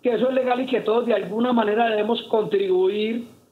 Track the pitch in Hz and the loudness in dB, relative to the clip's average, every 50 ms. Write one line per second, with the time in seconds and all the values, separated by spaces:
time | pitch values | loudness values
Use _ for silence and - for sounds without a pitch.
0 | _ 247 233 202 226 262 262 262 247 247 247 240 262 262 247 214 - 214 220 240 | _ 0 0 2 0 2 0 0 0 0 0 -2 -2 -2 -2 -2 0 0 0 0
1 | 233 233 226 196 190 175 202 220 240 247 247 233 214 208 208 220 233 226 220 208 | 2 0 0 0 -2 -4 -2 -2 0 2 2 2 2 2 2 2 2 0 0 0
2 | 208 214 233 233 - - - 220 208 - 196 196 196 190 185 180 185 190 202 208 | 0 0 -2 -4 -2 -2 -2 0 0 0 0 0 0 2 2 2 2 2 0 0
3 | 214 220 226 240 233 - - - _ _ | -2 -2 -4 -6 -8 -12 -18 -20 _ _